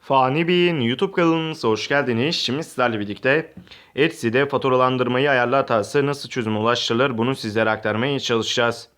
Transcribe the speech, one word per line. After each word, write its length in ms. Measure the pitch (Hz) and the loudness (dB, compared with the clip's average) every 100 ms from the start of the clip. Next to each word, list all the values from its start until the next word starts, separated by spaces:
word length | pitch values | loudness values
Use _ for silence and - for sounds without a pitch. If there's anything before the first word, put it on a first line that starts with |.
| - | 2
Fani 400 | 139 131 143 165 | 2 2 0 0
Bey'in 320 | 180 175 165 | 2 2 2
YouTube 320 | 117 127 196 | 0 0 -2
kanalımıza 560 | 196 170 165 160 160 120 | 0 2 2 -2 -4 -2
hoş 200 | 107 - | 0 0
geldiniz. 480 | 143 127 113 135 170 | 0 0 0 0 -2
Şimdi 280 | - 131 | -4 -4
sizlerle 360 | 165 - 123 110 | -6 -2 -2 0
birlikte 520 | 101 98 127 143 156 - - - - | -6 -4 0 0 -2 -14 -20 -20 -16
Etsy'de 540 | - 156 - 117 117 143 | 0 0 0 0 2 2
faturalandırmayı 800 | 135 139 127 127 127 120 123 147 | 0 0 2 2 2 0 0 2
ayarlı 260 | 135 120 135 | 2 2 2
hatası 500 | 131 117 101 147 139 | 2 0 0 0 0
nasıl 220 | 143 135 | -2 -6
çözüme 300 | - 110 107 | -4 -2 0
ulaştırılır, 600 | 110 120 - 117 135 113 | 0 0 0 0 0 0
bunu 160 | 117 | -2
sizlere 360 | 135 110 104 110 | -2 -4 0 0
aktarmaya 500 | 107 110 107 127 139 | 0 -2 -2 -2 -2
çalışacağız. 680 | - 117 104 - 117 113 - | -2 -2 0 0 0 -2 -10